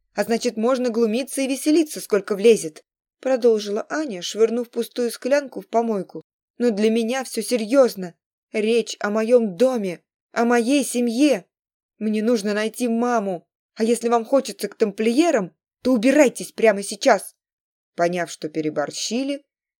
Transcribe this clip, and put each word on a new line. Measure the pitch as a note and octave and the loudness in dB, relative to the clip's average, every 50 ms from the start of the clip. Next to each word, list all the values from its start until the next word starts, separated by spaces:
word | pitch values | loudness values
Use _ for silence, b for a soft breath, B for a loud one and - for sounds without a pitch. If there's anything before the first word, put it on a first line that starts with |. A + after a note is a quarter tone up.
| _ _ - | _ _ -6
а | G3+ G3+ | -4 -2
значит, | G3+ A#3 A3+ - B3 A#3 | -2 -2 -2 -2 -4 -4
можно | A3 A3 B3 C4+ B3 B3 B3 | -2 0 0 0 0 0 -2
глумиться | G#3 A#3 A#3 G#3+ G#3+ B3+ C4+ - - C4+ | 0 0 0 0 0 -2 -4 -6 -4 -4
и | C4+ | -2
веселиться, | B3+ C4+ B3+ - D4+ D4+ E4+ D4+ D4+ - F#3 | -2 -2 -2 2 2 4 4 2 0 -4 -12
сколько | - - G#3+ G3 G3 - G#3 | -4 -2 -2 -2 0 -2 -4
влезет", | F#3+ G3+ A#3 A3 D#3 D#3+ D#3 - - _ _ _ _ _ _ _ _ | 4 6 6 6 6 2 -8 -12 -14 _ _ _ _ _ _ _ _
продолжила | - C4 C4 A#3+ A#3 A#3+ A3 G#3 G#3 G3+ G3+ - - - | -2 -2 -2 2 4 2 2 2 -2 -4 -6 -6 -6 -6
Аня, | - D4+ D#4 C4+ G3 F3 | -6 -6 -6 -6 -8 -10
швырнув | E3+ - - G3+ A3 A3 A3+ B3 A#3 - | -10 -8 0 0 2 2 2 -4 -6 -6
пустую | - A#3 A3 - - B3 A#3+ A3+ | -6 -8 -8 -6 -6 -6 -6 -6
склянку | - - - B3+ C#4 D4 C#4+ A#3+ - G3 | -6 -6 -2 0 0 0 -2 -4 -14 -14
в | F#3+ | -12
помойку. | - - A3+ A#3 A3+ G#3+ F#3+ E3 _ - D#3+ - _ _ _ _ _ _ | -2 -2 -2 0 0 -4 -4 -6 _ -14 -18 -18 _ _ _ _ _ _
"Но | - A#3+ A#3+ | -2 0 0
для | G3+ G3 A3 A3 | 0 2 2 2
меня | A3 A#3 A3+ A3 C4 C4+ A#3+ | 2 2 -2 -2 -4 -4 -6
всё | - - A3+ | -6 -6 -8
серьёзно. | G#3 - B3 G#3+ A3 G3+ C4 C#4 B3+ A3 - F#3+ F#3 E3+ - _ _ _ _ _ _ _ | -4 -2 -2 -4 -2 2 4 4 4 4 2 -6 -12 -12 -14 _ _ _ _ _ _ _
Речь | - A3 G#3 A3 A#3 A3+ G#3+ - - - | -6 -2 0 2 0 0 0 -2 -8 -6
о | - G#3 | -6 -4
моём | G#3 A3 A3 A3 B3 A#3+ A3+ G3+ F3 | -2 -2 2 4 4 4 4 2 -2
доме, | E3+ B3 C4 B3+ A#3 G3 F#3 E3 - _ _ _ _ _ _ | 0 0 0 0 -2 -4 -6 -8 -10 _ _ _ _ _ _
о | - - A#3+ | -2 -2 2
моей | A#3 A#3+ A#3+ A3 A#3+ C#4+ C#4+ A#3+ | 2 2 2 2 2 2 2 0
семье. | - - A#3+ A#3+ A#3+ A3 B3 D4+ D4 A#3+ F#3 - _ _ _ _ _ _ _ _ _ _ - | 0 -2 -2 -2 -2 0 2 2 2 2 0 -4 _ _ _ _ _ _ _ _ _ _ -6
Мне | G#3 A3 G#3+ G#3+ G#3+ | -4 -2 -2 0 0
нужно | A#3 B3 G#3+ F#3+ G#3+ G3+ | 0 0 0 0 -2 -2
найти | G#3+ A3 A3 A3 - B3 | -2 -2 -4 -4 -4 -2
маму. | A#3 A#3 A3+ A#3+ B3 A#3+ A3+ G3+ G3 F3+ D#3+ _ _ _ _ _ _ _ | -2 0 0 0 0 0 0 -2 -2 -6 -8 _ _ _ _ _ _ _
А | - A3+ | -2 0
если | A3+ A#3+ A3 A#3 A#3 | 0 0 0 0 0
вам | A#3 A#3 A3+ | 0 0 2
хочется | - C4+ C4+ C4 - F#3+ - G#3+ | 2 0 0 0 0 -8 -8 -10
к | G3 - | -10 -2
тамплиерам, | - A3 G3+ G3 - A3 A#3 A#3 C#4 E4+ E4+ C#4+ A3 F#3 D#3+ _ _ _ _ _ _ - | 0 -2 -2 0 -2 0 0 2 4 4 4 2 0 -2 -4 _ _ _ _ _ _ 0
то | B3+ C4 | 0 0
убирайтесь | A3 G3+ C4+ C#4 D4+ C#4+ A#3 A#3+ - F#3 - | 2 4 4 6 6 6 4 4 -2 -14 -12
прямо | - - G#3+ A3 G3 G3+ | -4 2 2 2 2 2
сейчас". | G3+ - A3 - - C4+ G#3+ F#3+ - - _ _ _ _ _ _ _ _ _ _ _ _ - | -4 -10 -10 0 2 2 2 2 0 -10 _ _ _ _ _ _ _ _ _ _ _ _ -4
Поняв, | - F3 F3 F3+ F3+ E3+ D#3+ | -2 -2 -2 0 -4 -6 -6
что | - - - D3+ | -8 -10 -10 -8
переборщили, | - D#3+ D3+ D#3 D3+ D3+ C#3+ D#3+ D#3 - - - G#3+ B3+ C4+ C#4 C#4 C#4 _ _ _ _ _ _ _ _ | -6 -4 -4 -4 -4 -4 -6 -6 -6 -10 -8 -6 -4 -4 -4 -4 -6 -8 _ _ _ _ _ _ _ _